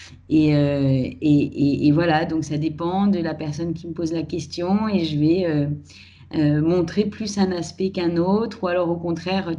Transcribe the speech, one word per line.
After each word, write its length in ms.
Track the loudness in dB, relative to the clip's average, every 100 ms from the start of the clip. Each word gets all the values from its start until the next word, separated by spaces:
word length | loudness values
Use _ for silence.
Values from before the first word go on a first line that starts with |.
| -20 -16 0
et, 260 | 2 4 4
euh, 240 | 2 2
et, 360 | 2 2 0 -2
et, 680 | 4 4 4 0 0 4 4
et 40 |
voilà, 320 | 4 4 2 0
donc 200 | -2 -2
ça 120 | -2
dépend 500 | -2 -4 -4 0 2
de 120 | 2
la 140 | -2
personne 400 | -4 -6 -6 -6
qui 140 | -6 -8
me 60 |
pose 200 | -6 -4
la 100 | -4
question 640 | -6 -6 -8 -6 -2 0 0
et 160 | 0
je 140 | 0 0
vais, 260 | 2 2 2
euh, 220 | 0 0 -4 -10 -20 -20 -20 -8 0
euh, 260 | 2 4
montrer 440 | 2 2 0 0 -2
plus 320 | -2 -6 -2
un 140 | 0
aspect 380 | -2 -6 -4 -4
qu'un 260 | -2 -2 0
autre, 460 | 2 0 -2 -4
ou 40 | -2
alors 220 | 0 0
au 60 | -2
contraire, 560 | -4 -6 -2 -2 -2